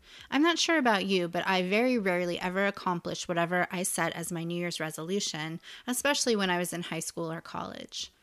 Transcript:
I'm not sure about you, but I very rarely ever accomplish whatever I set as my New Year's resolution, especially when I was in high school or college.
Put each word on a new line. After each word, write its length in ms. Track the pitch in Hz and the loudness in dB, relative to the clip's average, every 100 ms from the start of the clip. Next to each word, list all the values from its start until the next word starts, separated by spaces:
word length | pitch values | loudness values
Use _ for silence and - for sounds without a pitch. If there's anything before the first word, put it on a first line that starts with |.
| - - - | -20 -18 -2
I'm 140 | 269 | 4
not 160 | 330 330 | 4 4
sure 180 | - 320 | 2 4
about 280 | 247 202 190 | 4 4 4
you, 220 | 190 170 | 2 2
but 200 | 170 190 | 0 2
I 160 | 185 | 2
very 340 | 185 208 254 247 | 2 2 4 2
rarely 420 | 190 175 175 175 | 2 2 2 0
ever 280 | 185 185 202 | -2 0 0
accomplish 600 | - 185 175 175 165 - | 0 -2 -2 -2 -6 -2
whatever 400 | 170 170 180 175 | 0 2 2 0
I 100 | 180 | -2
set 320 | 190 - 165 | -2 0 -2
as 180 | - 165 | -2 -6
my 120 | 170 | -6
New 160 | 170 175 | -4 -4
Year's 200 | 175 - | -4 -4
resolution, 800 | 156 156 165 202 - 156 156 170 - - - | -6 -6 -4 -2 -2 -4 -6 -8 -12 -12 -4
especially 480 | - 277 285 254 214 | 0 2 2 2 2
when 160 | 190 | 2
I 80 | 175 | 2
was 140 | 175 | 0
in 100 | 170 | -4
high 160 | 175 165 | -6 -6
school 320 | - - 165 | -6 -6 -6
or 100 | 165 | -6
college. 720 | - - - 50 50 - - _ | -8 -8 -8 -10 -12 -10 -12 _